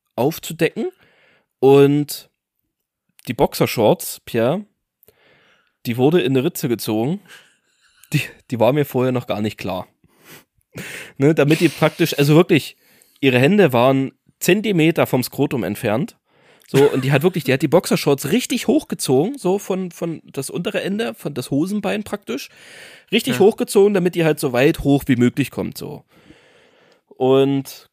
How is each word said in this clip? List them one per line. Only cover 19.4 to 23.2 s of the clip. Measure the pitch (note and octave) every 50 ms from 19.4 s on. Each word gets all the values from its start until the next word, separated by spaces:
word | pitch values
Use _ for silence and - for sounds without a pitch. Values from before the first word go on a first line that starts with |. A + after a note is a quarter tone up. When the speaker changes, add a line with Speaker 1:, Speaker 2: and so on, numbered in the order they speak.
| - F3+ F#3 G3+
Speaker 1:
von, | - - G3 F#3+ F#3+ F3+
von | E3+ - F3+ E3+ D#3+ - -
das | - - - C#3 -
untere | - D3 F3 - - F#3
Ende, | - E3+ G3 G#3 A#3 A#3 A3+
von | - - D3 C#3+
das | - - -
Hosenbein | - C3+ D#3+ F#3+ G#3 G#3 G3+ G3 F#3+ G#3+ G#3
praktisch, | - - G3+ _ - A3+ C#4 - - _ - - - - - - - - - _ -
richtig | - -